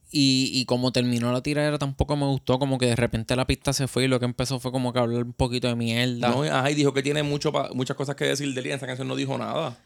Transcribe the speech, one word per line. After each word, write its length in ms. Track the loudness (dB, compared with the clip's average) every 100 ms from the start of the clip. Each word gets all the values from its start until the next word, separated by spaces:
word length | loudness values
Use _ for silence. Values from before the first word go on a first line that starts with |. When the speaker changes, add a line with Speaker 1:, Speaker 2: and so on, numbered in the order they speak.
| -6
Speaker 1:
Y, 360 | 2 4 4 2
y 120 | -2 0
como 260 | 0 2
terminó 400 | 2 2 2 0
la 100 | 0
tiradera, 360 | -2 0 0 0
tampoco 380 | -4 -2 0 0
me 100 | 0
gustó. 320 | 0 0 0
Como 180 | 2 2
que 80 | 2
de 100 | 2
repente 380 | 2 0 -2
la 120 | -2 0
pista 260 | 0 0
se 160 | -2 0
fue 160 | 0
y 40 | 2
lo 100 | 2
que 60 | 0
empezó 320 | -2 -2 -2
fue 100 | -2
como 220 | -2 0
que 60 | 0
hablar 240 | 2 0
un 80 | -2
poquito 360 | -2 -2 0 0
de 60 |
mierda. 540 | 0 0 2 0 2 2
Speaker 2:
No, 140 | 2
ajá, 280 | 2 2 2
y 40 |
dijo 180 | 2 2
que 100 | 2
tiene 200 | 0 0
mucho 280 | 0 0 0
pa-, 180 | 0 0
muchas 240 | -2 -4 -4
cosas 180 | -4
que 100 | -2 0
decir 260 | 0 -2
de 80 | -4
él 60 | -4
y 40 |
en 60 | -6
esa 100 | -6
canción 220 | -6 -4
no 80 | -4
dijo 200 | -2 -4
nada. 400 | -2 -4 -4 -8